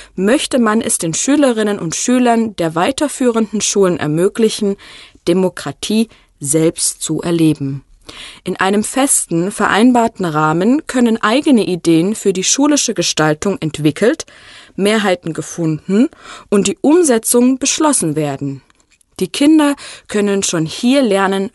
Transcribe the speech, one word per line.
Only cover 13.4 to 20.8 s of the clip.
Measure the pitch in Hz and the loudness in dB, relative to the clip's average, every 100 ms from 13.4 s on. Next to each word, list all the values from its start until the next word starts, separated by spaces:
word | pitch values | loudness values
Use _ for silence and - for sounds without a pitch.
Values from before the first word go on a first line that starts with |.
| 202 180 | -2 -4
entwickelt, | 156 - 147 - 220 330 - - - - - - | -6 -2 -2 0 -2 -2 -10 -20 -20 -20 -14 -4
Mehrheiten | 202 220 202 180 170 | 0 0 0 -2 -4
gefunden | 156 - - 160 156 - 202 302 - - - - | -8 -10 -6 -4 -4 -2 0 0 -4 -20 -20 -2
und | 202 196 | 0 0
die | - | 0
Umsetzung | 269 349 311 226 - 240 247 262 | 2 4 4 2 0 2 2 2
beschlossen | 277 - 302 - 170 147 | -2 0 0 0 -2 -2
werden. | 147 139 139 135 - _ _ _ _ - | -4 -4 -8 -8 -14 _ _ _ _ -8
Die | 185 | -6
Kinder | - 294 311 285 285 - - - | 2 4 4 4 -2 -10 -20 -6
können | 208 202 196 | -2 0 0
schon | - 170 156 | -2 -2 -4
hier | - | -2